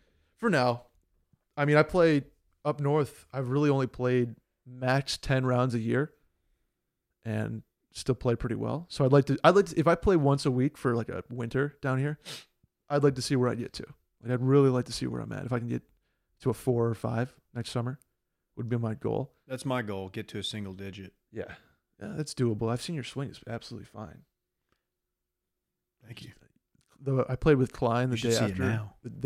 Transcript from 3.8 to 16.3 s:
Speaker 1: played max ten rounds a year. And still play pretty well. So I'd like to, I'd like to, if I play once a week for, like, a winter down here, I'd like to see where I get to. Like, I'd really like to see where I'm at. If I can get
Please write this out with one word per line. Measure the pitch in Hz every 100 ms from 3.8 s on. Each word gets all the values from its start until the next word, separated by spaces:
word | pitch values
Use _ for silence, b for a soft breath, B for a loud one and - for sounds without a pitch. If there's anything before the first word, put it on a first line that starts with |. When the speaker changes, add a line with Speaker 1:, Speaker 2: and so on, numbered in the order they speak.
| 131
Speaker 1:
played | - 123 127 120 - _ _ 123
max | 127 127 139 - -
ten | - 131 131
rounds | 123 131
a | 117
year. | 113 123 156 _ _ _ _ _ _ _ _ _ _ _
And | 113 107 110 113 - _ _
still | - -
play | 120 123 120
pretty | 120 107
well. | 113 139 175
So | -
I'd | 131
like | 143 139
to, | 135
I'd | 165 190
like | 175
to, | 160
if | 170
I |
play | 170 208 170
once | 139 139
a | 143
week | 127 139 -
for, | 131
like, | 117 110
a | 90 -
winter | 127 120 131 147 -
down | 139 131
here, | 147 151 B B B _ _ _ -
I'd | 143
like | 143
to | 131
see | - 131
where | 123
I |
get | 117 -
to. | - - - _ _
Like, | 113
I'd | 123
really | 131 139 135
like | 127 123
to |
see | - 127
where | 120
I'm | 110
at. | 101 120
If |
I | 120
can | 117
get | 120 - _ _ _ _